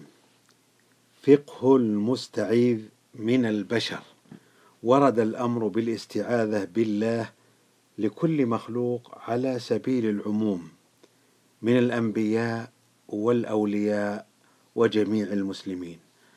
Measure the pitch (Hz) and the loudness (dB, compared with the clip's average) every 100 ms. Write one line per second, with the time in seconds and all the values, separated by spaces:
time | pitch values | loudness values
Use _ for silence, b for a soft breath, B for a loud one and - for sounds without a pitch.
0 | 78 _ _ _ _ _ _ _ _ _ | -10 _ _ _ _ _ _ _ _ _
1 | _ _ - 139 - - 131 131 113 104 | _ _ 6 6 4 0 4 4 4 0
2 | 107 123 - - 101 117 123 113 107 _ | 0 -2 -4 -6 0 4 4 0 -6 _
3 | _ 123 110 127 117 107 98 113 - 87 | _ -6 0 2 2 -2 -2 -2 -4 -8
4 | - _ - B B B B B 113 135 | -14 _ -20 B B B B B 2 4
5 | 175 117 110 110 123 120 107 101 117 107 | 4 4 0 -2 -4 -2 -2 -2 -2 -4
6 | - 107 101 120 110 107 95 107 110 104 | -6 -6 -2 0 0 -2 -2 -2 0 0
7 | 113 117 110 b b b b b _ - | 0 -2 -6 b b b b b _ -4
8 | 104 - 165 156 123 110 - 120 120 120 | -4 -2 -2 0 0 -2 -6 -4 -4 -4
9 | - - - 120 131 123 - 110 131 131 | -8 -14 -6 -4 -2 -4 -2 -2 0 0
10 | 110 104 104 107 110 90 82 - _ _ | 0 -2 -2 0 0 -2 -6 -20 _ _
11 | b b b b _ _ 110 123 123 120 | b b b b _ _ 2 4 2 0
12 | 113 107 107 113 117 113 117 _ _ _ | -2 0 0 0 -2 -4 -10 _ _ _
13 | - 104 110 123 110 110 104 104 104 104 | -10 -4 0 0 0 0 0 0 0 0
14 | 104 101 - _ b b b 117 113 107 | -2 -6 -12 _ b b b 2 2 4
15 | 101 107 92 101 95 90 95 90 85 82 | 2 0 0 -2 -4 -6 -8 -8 -10 -14
16 | _ b b | _ b b